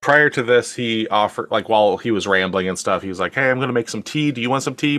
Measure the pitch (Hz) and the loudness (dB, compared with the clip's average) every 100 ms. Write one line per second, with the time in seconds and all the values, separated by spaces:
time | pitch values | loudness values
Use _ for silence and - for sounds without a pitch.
0 | - 147 147 143 117 120 117 - 120 113 | 4 4 4 2 2 2 2 -6 -4 -2
1 | 110 104 104 - - 110 98 110 104 95 | 0 2 0 -2 -4 -4 2 4 4 2
2 | 120 107 92 95 92 95 92 90 - 92 | -2 -2 2 2 2 0 -2 -4 -2 -2
3 | 95 90 90 - 135 127 131 123 113 110 | -4 -4 -4 0 0 0 0 -2 -2 -8
4 | 104 156 151 123 120 135 135 131 151 | -6 -2 -2 -2 -2 -2 -2 -2 -2